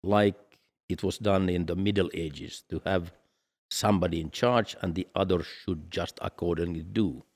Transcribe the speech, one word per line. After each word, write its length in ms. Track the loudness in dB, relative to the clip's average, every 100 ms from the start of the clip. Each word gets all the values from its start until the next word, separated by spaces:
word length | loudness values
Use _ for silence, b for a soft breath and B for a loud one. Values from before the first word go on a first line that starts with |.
like 320 | 4 6 4 2 _ _ _ _ _
it 140 | -2
was 140 | -2 0
done 300 | 2 2 4
in 200 | 2 0
the 100 | 0
Middle 320 | 2 2 0
Ages, 500 | -2 -6 -8 -14 -14 _
to 120 | -6 0
have 280 | 0 -2 -14 _ _ _ _ _
somebody 480 | 0 2 4 2 -2
in 100 | -4
charge 460 | -2 2 2 0 -4
and 120 | -4
the 140 | -4 -4 -2
others 300 | 2 2 0
should 440 | -10 -6 -6 -4
just 300 | -6 -6 -6
accordingly 640 | -10 -4 -2 0 -2 -4
do 400 | -4 0 0 -2 -14